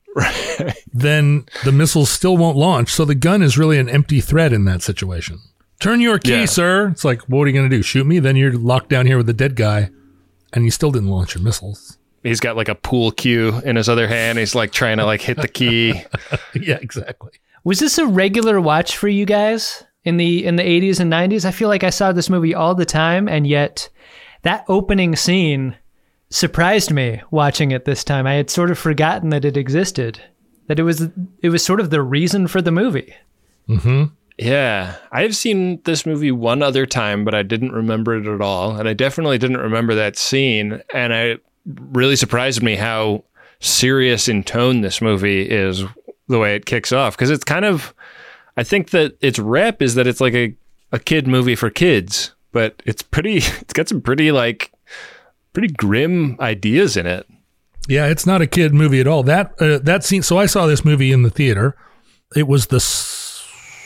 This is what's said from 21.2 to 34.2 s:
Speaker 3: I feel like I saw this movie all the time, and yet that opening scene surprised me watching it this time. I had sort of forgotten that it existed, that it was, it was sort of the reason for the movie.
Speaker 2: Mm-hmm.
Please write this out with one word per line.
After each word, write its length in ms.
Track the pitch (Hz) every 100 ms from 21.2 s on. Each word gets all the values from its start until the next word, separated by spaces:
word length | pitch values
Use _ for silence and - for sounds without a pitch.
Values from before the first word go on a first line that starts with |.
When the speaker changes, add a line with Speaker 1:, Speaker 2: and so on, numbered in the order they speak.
| 185 214
Speaker 3:
I 60 | 185
feel 180 | 180 220
like 160 | 196
I 60 | 185
saw 200 | - 190
this 180 | 175 165
movie 240 | 180 165
all 200 | 175 165
the 120 | 180 165
time, 420 | 156 165 180 208
and 180 | 151 147
yet 440 | 143 147 - - _ - - - -
that 220 | 165 214 -
opening 480 | 196 190 196 175
scene 640 | 160 - 185 165 139 131 - _ _ _ _ _
surprised 600 | - 165 165 170 214 -
me 300 | 147 123 110 -
watching 420 | 156 143 - 143
it 120 | 131
this 180 | - 135
time. 240 | - 139 131
I 60 |
had 140 | 143 143
sort 220 | - 175
of 80 | 180
forgotten 500 | 160 147 156 196 165
that 140 | 147
it 120 | 139 139
existed, 640 | 131 151 190 - 117 113 - _ _ _ -
that 120 | 151
it 40 |
was, 260 | 165 156 165 185 180 -
it 80 | 170
was 120 | 170
sort 140 | - 196
of 120 | 175
the 100 | 151
reason 440 | 131 143 170 202 180
for 140 | 190
the 80 | 170
movie. 420 | 165 240 139 - - _ _ _ _ -
Speaker 2:
Mm-hmm. 360 | 110 113 135 151 -